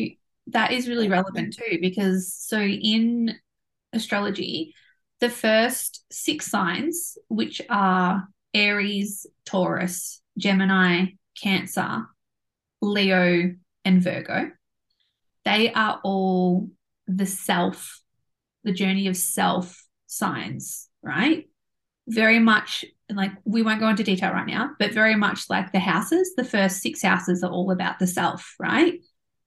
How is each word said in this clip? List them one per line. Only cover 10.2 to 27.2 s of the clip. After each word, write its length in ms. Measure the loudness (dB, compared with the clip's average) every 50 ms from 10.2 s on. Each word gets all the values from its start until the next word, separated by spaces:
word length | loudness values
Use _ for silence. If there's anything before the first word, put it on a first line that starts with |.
| _ _ _ -2
Gemini, 680 | 0 2 2 4 4 4 4 4 4 4 4 2 0 -2 -4 _ _ _ _ -6
Cancer, 680 | -2 -2 0 0 -2 -4 -4 -4 -4 -2 -4 -6 -8 -10 _ _ _ _ _ _ _ _ _ _ _ _ _ _
Leo, 760 | -2 0 2 2 4 4 4 4 4 4 4 4 2 0 -2 -6 _ _ _ _ 2
and 180 | 4 6 6
Virgo, 480 | 4 2 -2 -4 -6 -4 -4 -4 -4 -4 -8 _ _ _ _ _ _ _ _ _ _ _ _ _ _ _ _ _ _
they 280 | 0 2 2 2 2
are 280 | 2 0 0 0 -2 -4
all 680 | -2 -2 0 0 2 2 2 4 4 4 2 2 0 -4 -10 _ _ _ _ _ _
the 200 | -4 -2 -2 -2
self, 760 | -2 -4 -4 -2 -2 0 0 0 -2 -4 -6 -12 -16 -18 -20 _ _ _ _ _ _ _ _ _ _ _ _ -4
the 80 | -4
journey 340 | -2 0 0 2 2 2 0 0
of 80 | -2
self 680 | -2 -4 -4 -2 0 0 2 2 0 -2 -6 -12 -20 -20 _ _ _ _
signs, 840 | -14 -6 -4 -4 -4 -4 -6 -8 -8 -10 -10 -12 -12 -14 -16 -16 _ _ _
right? 460 | -10 -6 -2 0 2 2 0 0 -4 _ _ _ _ _ _ _ _ _ _ _ _ -4
Very 300 | 0 2 4 4 6 6
much, 460 | 6 6 6 4 2 -2 -8 -10 -10 -12 _ _ _ -8
like, 220 | -4 -2 -2 -2 -4 -6 _
we 180 | -2 0 2
won't 180 | 2 2 0 2
go 80 | 2 2
into 140 | 2 2
detail 300 | 2 2 2 2 2 0
right 140 | -2 -2 -4
now, 240 | -2 -2 -4 -4 -4 -2 -2
but 140 | -2 0 2
very 200 | 4 4 4 4
much 320 | 4 2 2 0 -4 -4 -2
like 200 | -2 -2 -2 0
the 80 | 0 0
houses, 540 | 2 2 0 0 2 2 2 2 2 0 0
the 100 | -4 -4
first 360 | 0 0 2 2 2 0 -2
six 200 | -6 -6 -4 0
houses 420 | 0 2 2 2